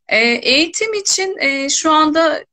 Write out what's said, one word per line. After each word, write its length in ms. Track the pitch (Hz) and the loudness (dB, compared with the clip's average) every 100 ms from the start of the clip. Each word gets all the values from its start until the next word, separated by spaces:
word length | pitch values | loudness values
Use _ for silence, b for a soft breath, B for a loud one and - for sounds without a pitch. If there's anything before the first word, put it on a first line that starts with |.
| - | -2
E, 100 | 214 | 2
eğitim 760 | 233 240 - 269 330 - 440 | 2 2 2 2 0 -2 -4
için, 420 | 427 392 - 381 392 | -4 -2 -2 -2 -2
e, 280 | 277 277 277 | -2 -2 -2
şu 220 | - 320 | -2 2
anda 540 | 311 311 311 330 302 - | 2 4 2 0 0 -8